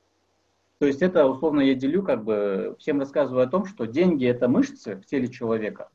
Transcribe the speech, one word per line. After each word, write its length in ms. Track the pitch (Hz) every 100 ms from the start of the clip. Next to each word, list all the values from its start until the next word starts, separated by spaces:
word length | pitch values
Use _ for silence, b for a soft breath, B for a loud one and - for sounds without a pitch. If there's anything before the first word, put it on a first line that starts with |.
| _ _ _ _ _ _ _ _
То 80 | 143
есть 140 | 135
это, 260 | 185 180 135
условно, 360 | 131 165 147
я 120 | 135
делю, 280 | 131 135 175
как 220 | 190 120
бы 520 | 107 107 101 95 - -
всем 220 | - 143
рассказываю 440 | 135 160 131 127
о 60 | 127
том, 140 | 185
что 220 | - - 113
деньги — 400 | 131 180 151 123
это 220 | 120 123
мышцы 480 | 170 277 - 120 95
в 100 | -
теле 220 | 139 120
человека, 600 | - 117 113 104 98 -